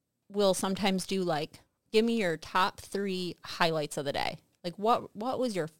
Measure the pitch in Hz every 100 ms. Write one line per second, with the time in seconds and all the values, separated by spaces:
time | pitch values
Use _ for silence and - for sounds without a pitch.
0 | _ _ - 202 196 180 196 185 202 190
1 | - 196 175 151 160 - _ _ _ 220
2 | 233 233 180 160 - 190 196 - - 196
3 | 202 185 175 - - - 175 160 147 -
4 | 139 117 - - _ _ 180 170 214 240
5 | - 196 240 254 254 185 156 -